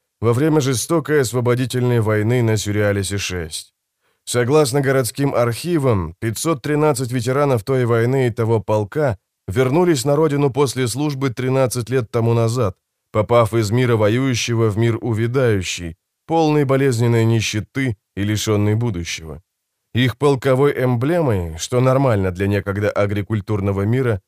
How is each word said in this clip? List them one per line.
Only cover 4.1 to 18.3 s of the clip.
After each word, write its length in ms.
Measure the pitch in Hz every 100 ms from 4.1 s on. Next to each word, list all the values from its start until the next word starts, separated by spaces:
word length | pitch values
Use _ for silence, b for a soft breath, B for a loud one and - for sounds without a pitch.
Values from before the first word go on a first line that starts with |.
| _
Согласно 580 | - 123 120 151 139 143
городским 540 | 131 135 120 - 139 117
архивам, 800 | 120 113 170 170 135 104 80 -
пятьсот 420 | 113 107 156 156
тринадцать 500 | 143 147 151 127 127
ветеранов 520 | 127 117 131 143 123
той 220 | - 131 117
войны 420 | 117 120 135 123
и 40 |
того 300 | 113 113 113
полка 560 | 92 107 101 151 143 95 _ _ -
вернулись 580 | 98 131 156 180 147 135
на 100 | 143
родину 360 | 160 143 143
после 360 | 120 139 127 123
службы 420 | 120 151 135 135
тринадцать 600 | 107 127 131 131 123 113
лет 180 | 131 113
тому 240 | 117 113
назад, 420 | 117 117 123 101 - _ _ _
попав 420 | 110 101 120 113
из 180 | 117 104
мира 240 | 120 127 113
воюющего 760 | 104 120 135 120 - 113 113
в 80 | 101
мир 200 | 117 113
увядающий, 920 | 123 107 117 127 123 101 85 - 87 82 _ _ -
полный 400 | 165 156 151 135
болезненной 600 | 135 135 113 120 117 113
нищеты 720 | 117 101 107 - 135 131 - _ -
и 60 |
лишённый 520 | 101